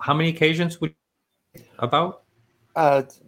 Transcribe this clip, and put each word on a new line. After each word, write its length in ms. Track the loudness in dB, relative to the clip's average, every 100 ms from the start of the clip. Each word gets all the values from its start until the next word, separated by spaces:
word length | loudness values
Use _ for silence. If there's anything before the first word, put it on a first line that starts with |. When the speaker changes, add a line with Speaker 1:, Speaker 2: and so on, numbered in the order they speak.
Speaker 1:
how 120 | -4
many 160 | -2 -2
occasions 520 | 0 0 2 -4 -4
would, 140 | -8 -10 _ _ _ _ _ -20 -20 -6
about? 440 | -2 0 -2 -6 _ _ _ _ _
Speaker 2:
Uh, 280 | 0 2 2 0 -12